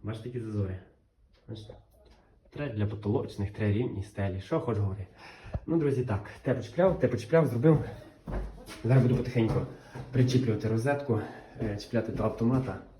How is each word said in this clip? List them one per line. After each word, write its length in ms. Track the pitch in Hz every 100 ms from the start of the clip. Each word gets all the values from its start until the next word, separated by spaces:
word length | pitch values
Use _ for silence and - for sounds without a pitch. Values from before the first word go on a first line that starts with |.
Бачите, 220 | 101 117
такі 160 | 123 127
зазори. 340 | 110 104 95 92 - _ _ _ _ _ -
Бачите? 260 | 107 - - _ _ - _ _ _ _
Тре 180 | - 143
для 180 | 107 101
потолочних, 640 | - 101 - - - 101
тре 200 | - 107
рівні 300 | 101 123 95
стелі, 380 | - - 98 92
що 200 | - 160
хоч 180 | 160 104
говори. 280 | 101 95 95 - - - - - -
Ну, 120 | 165
друзі, 260 | 147 127
так, 260 | 123 98 - -
те 120 | 135
почіпляв, 460 | 123 104 - 185 170
те 80 | 165
почіпляв, 380 | 101 - 165 143
зробив. 380 | 113 151 151 - - - - - - - - - -
Зараз 180 | 113 131
буду 140 | 117 -
потихеньку 440 | - 123 110 - - - - - -
причіплювати 560 | 127 120 127 117 101 110
розетку, 520 | 113 127 143 127 110 - - - -
е, 140 | 113 101
чіпляти 360 | - 117 -
до 100 | -
автомата. 560 | 110 - 117 131 101 95 -